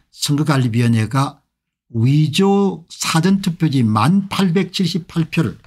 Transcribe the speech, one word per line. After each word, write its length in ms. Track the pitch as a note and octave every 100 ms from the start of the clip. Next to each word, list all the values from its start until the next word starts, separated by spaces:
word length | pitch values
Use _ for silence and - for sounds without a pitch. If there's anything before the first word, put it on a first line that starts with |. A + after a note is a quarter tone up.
| _
선거관리위원회가 1300 | - - D3 D3+ C3+ B2 A2+ A#2+ A2+ G#2+ C3+ C#3+ - _ _ _ _ _
위조 960 | A#2 B2 D3 D#3 - G3 G3 G3 E3 -
사전투표지 920 | - - E3 F#3 G3 F#3 D#3+ D#3+ C3
만 460 | A2 G#2+ B2+ G3 G3
팔백칠십팔 1000 | - F#3+ F3+ F3+ - E3+ F3 - E3+ D#3+
표를 280 | E3 A#2+ -